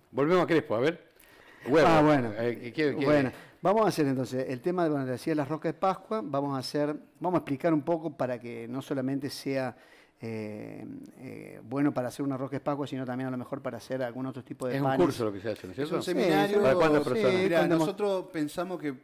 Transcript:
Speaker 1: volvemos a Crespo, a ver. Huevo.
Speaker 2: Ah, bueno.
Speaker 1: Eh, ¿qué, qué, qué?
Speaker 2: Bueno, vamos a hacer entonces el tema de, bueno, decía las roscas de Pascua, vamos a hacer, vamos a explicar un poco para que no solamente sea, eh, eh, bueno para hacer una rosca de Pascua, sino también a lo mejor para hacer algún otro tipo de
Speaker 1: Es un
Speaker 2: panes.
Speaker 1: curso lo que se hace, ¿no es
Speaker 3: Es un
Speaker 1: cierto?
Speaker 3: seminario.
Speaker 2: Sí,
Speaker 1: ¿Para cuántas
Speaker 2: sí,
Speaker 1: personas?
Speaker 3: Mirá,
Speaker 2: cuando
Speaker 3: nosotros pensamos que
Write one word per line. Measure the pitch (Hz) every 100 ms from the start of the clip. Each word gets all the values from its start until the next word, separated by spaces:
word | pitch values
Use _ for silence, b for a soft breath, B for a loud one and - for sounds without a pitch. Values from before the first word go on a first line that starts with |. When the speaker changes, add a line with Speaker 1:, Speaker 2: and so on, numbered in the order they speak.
| _
Speaker 1:
volvemos | 127 147 185
a | 156
Crespo, | 160 -
a | 110
ver. | 143 175 - _ B B B B -
Huevo. | 156 165
Speaker 2:
Ah, | 160
bueno. | 151 147 117 104
Speaker 1:
Eh, | 120 117
¿qué, | 120
qué, | 156 147 127
qué? |
Speaker 2:
Bueno, | 139 147 127 - B B
vamos | 175 220
a | 202
hacer | 160 139
entonces | 131 117 127 131
el | 127
tema | 180 180
de, | 165
bueno, | 143 131
decía | 120 160 151
las | 135
roscas | 156 165
de | 143
Pascua, | 190 180 - 220
vamos | 151 139 143 135
a |
hacer, | - 147 147 151 - -
vamos | 170 170
a |
explicar | - 135 170
un | 151
poco | 160 165 160 135
para | 127 120
que | 117 117 117
no | 131
solamente | - 139 131 139 135
sea, | - 139 135 127 - B B B -
eh, | 113 110 107 107 110 107 113 - - -
eh, | 131 107 104 98
bueno | 110 139 147
para | 131 123
hacer | -
una | 139 131
rosca | 135 135
de |
Pascua, | 151 143 135
sino | 131
también | 127 123 131
a |
lo | 127
mejor | 120 139
para | 135 117
hacer | - 131
algún | 120 120 131
otro | 123
tipo | - - 127
de | 135
Speaker 1:
Es |
un | 139
Speaker 2:
panes. | 135 117
Speaker 1:
curso | - 110
lo |
que | 98
se | 110
hace, | 104 92
¿no |
es | 92
Speaker 3:
Es | 151
un | 160
Speaker 1:
cierto? | 180 175
Speaker 3:
seminario. | 190 175 202 208
Speaker 2:
Sí, |
Speaker 1:
¿Para | 135
cuántas | 170 160 147
Speaker 2:
sí, | 139
Speaker 1:
personas? | 127 202 185
Speaker 3:
Mirá, | 185 165
Speaker 2:
cuando | 170 165
Speaker 3:
nosotros | 156 196 202 190 180
pensamos | 160 147 - 185 170
que | 151 131